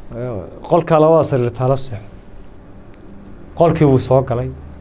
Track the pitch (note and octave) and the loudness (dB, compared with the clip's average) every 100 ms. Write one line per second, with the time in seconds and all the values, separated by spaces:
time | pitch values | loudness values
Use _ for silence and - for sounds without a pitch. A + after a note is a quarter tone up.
0 | - A2+ B2 G#2 D#2+ - - E3+ D#3+ D#3+ | -14 -10 -8 -10 -12 -12 -2 0 2 4
1 | D#3 E3 C3+ C3+ A#2+ - B2+ C#3 - G2+ | 6 4 4 0 -2 -2 -2 -2 -4 -12
2 | - - - - - - - - - - | -14 -20 -20 -20 -18 -20 -20 -20 -20 -20
3 | - - - - - - E3 E3 D3 B2+ | -20 -20 -20 -20 -10 0 2 4 4 4
4 | - C3 B2+ A#2 C3 C3 - - | 4 2 2 -4 -6 -10 -16 -18